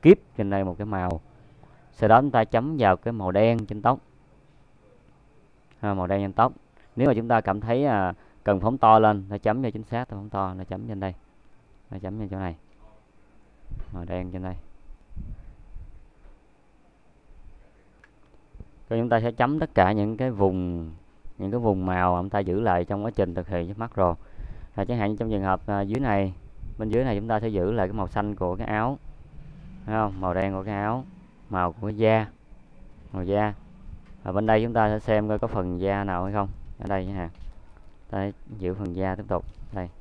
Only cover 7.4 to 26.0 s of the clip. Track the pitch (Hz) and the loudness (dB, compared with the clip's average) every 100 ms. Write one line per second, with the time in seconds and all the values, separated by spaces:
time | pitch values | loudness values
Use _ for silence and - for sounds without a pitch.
7.4 | 101 101 110 120 143 107 92 87 - - | 2 -2 0 2 2 2 0 -4 -16 -6
8.4 | - 98 107 131 113 110 107 101 98 104 | 0 2 2 4 8 10 8 4 -4 -2
9.4 | 110 113 127 107 110 120 127 101 104 101 | -2 0 -2 -6 -6 -6 -6 -10 -8 -4
10.4 | 95 92 92 95 117 101 95 90 _ _ | -4 -4 -10 -10 -8 -6 -6 -8 _ _
11.4 | - - _ - - 98 95 107 101 95 | -20 -20 _ -20 -16 -10 -10 -8 -8 -6
12.4 | 92 80 - _ - - _ _ _ - | -8 -10 -18 _ -20 -20 _ _ _ -20
13.4 | _ _ - - - 90 87 90 90 90 | _ _ -14 -10 -8 -10 -6 -6 -6 -8
14.4 | 92 90 - - - - _ - - - | -8 -10 -14 -20 -20 -20 _ -12 -10 -12
15.4 | - - - - - - - _ - - | -16 -20 -16 -16 -16 -20 -20 _ -20 -20
16.4 | _ _ _ _ _ _ _ _ _ - | _ _ _ _ _ _ _ _ _ -20
17.4 | - - - _ _ _ - _ - - | -20 -20 -20 _ _ _ -20 _ -20 -20
18.4 | _ - - - - 113 120 113 117 113 | _ -20 -20 -20 -4 -2 2 2 2 2
19.4 | 123 151 160 - 92 107 104 110 131 104 | 2 2 0 4 4 4 0 0 -4 2
20.4 | 98 92 90 87 80 82 - _ - - | 2 2 -2 -4 -8 -12 -20 _ -16 -8
21.4 | 95 117 117 95 92 90 90 87 95 101 | -4 0 0 0 0 2 2 2 0 -2
22.4 | 95 92 113 87 87 101 107 104 92 85 | 0 0 2 2 0 -4 -4 0 -2 -2
23.4 | 87 92 85 101 117 - 90 85 - - | -4 -4 -4 -6 -8 2 2 2 -8 -14
24.4 | - - - - 98 120 104 107 113 107 | -12 -12 -10 -6 -2 0 0 -2 -2 0
25.4 | 95 95 - 101 98 117 | 0 0 0 -2 0 -2